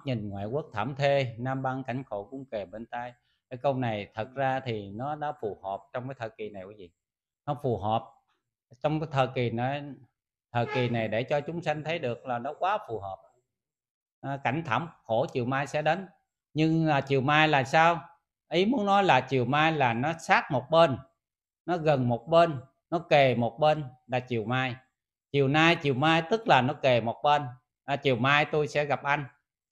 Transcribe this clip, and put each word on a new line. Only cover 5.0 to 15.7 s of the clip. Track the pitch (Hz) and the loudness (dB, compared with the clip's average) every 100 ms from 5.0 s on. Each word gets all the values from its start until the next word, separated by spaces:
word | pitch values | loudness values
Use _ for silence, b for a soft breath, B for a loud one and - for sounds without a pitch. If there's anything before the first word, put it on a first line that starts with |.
| 135 | -8
đã | 151 151 147 | -6 -8 -6
phù | 107 92 | -8 -8
hợp | 95 98 - | -8 -10 -8
trong | 127 123 | -10 -10
cái | 135 | -10
thời | 113 | -12
kỳ | - 107 | -10 -12
này, | 98 | -12
quý | 92 107 | -16 -18
vị. | 90 _ _ _ _ _ - | -20 _ _ _ _ _ -10
Nó | 135 | -6
phù | 131 104 | -4 -2
hợp | 104 110 - _ _ _ _ _ _ _ | 0 -2 -4 _ _ _ _ _ _ _
trong | 151 156 | -4 -2
cái | 156 | -4
thời | 135 131 | 0 0
kỳ | 135 120 | 0 -2
này, | 113 127 143 143 127 _ _ _ _ _ | -2 -4 -6 -10 -18 _ _ _ _ _
thời | 120 117 | -4 -2
kỳ | 131 123 | -2 0
này | 117 110 | 0 -2
để | 107 | -2
cho | 127 147 | -2 -4
chúng | 143 165 | -4 -6
sanh | 160 151 | -4 -6
thấy | 151 170 | -4 -4
được | 131 117 131 | -4 -6 -6
là | 120 | -6
nó | 127 151 | -6 -4
quá | 180 208 208 | -2 -2 -6
phù | 107 | -10
hợp. | 98 92 _ _ _ _ _ _ _ _ _ _ | -10 -14 _ _ _ _ _ _ _ _ _ _
À, | 135 139 | -10 -4
cảnh | 123 143 165 | -2 -2 0
thảm | 117 165 - | -2 -2 -12
khổ | - 113 139 | -4 -2 0
chiều | 135 | -2
mai | 120 135 | -2 -2
sẽ | 143 | -2